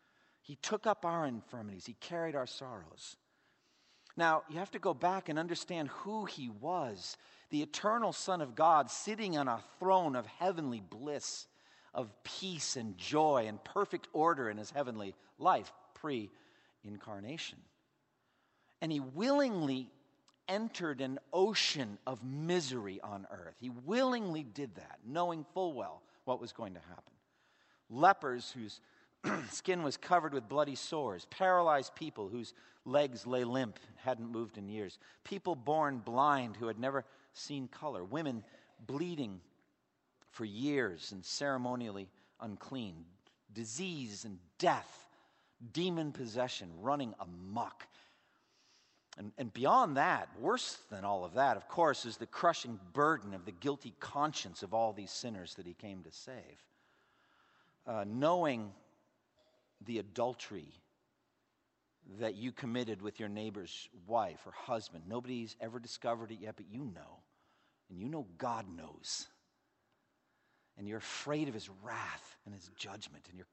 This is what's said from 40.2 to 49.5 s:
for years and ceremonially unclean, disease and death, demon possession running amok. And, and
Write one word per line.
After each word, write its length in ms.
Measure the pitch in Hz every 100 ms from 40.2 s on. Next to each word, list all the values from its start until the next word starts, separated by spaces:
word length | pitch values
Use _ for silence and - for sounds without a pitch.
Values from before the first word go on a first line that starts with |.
| -
for 120 | -
years 680 | 113 104 143 143 110 82 -
and 120 | 98
ceremonially 840 | - - 143 131 123 123 117 98 95 - _ -
unclean, 680 | 113 95 - 135 107 80 82 92 _ _ -
disease 720 | 107 113 117 185 160 117 101 110
and 140 | 92 87 -
death, 500 | 180 131 - - - - _ _ _ _ 120
demon 380 | 151 180 170 151
possession 580 | 135 120 113 123 - 92 82
running 340 | 113 143 123 101
amok. 640 | 170 87 92 113 - - - - - _ _ _ _ _ _ _ _ _ _ -
And, 160 | 104 -
and 160 | 120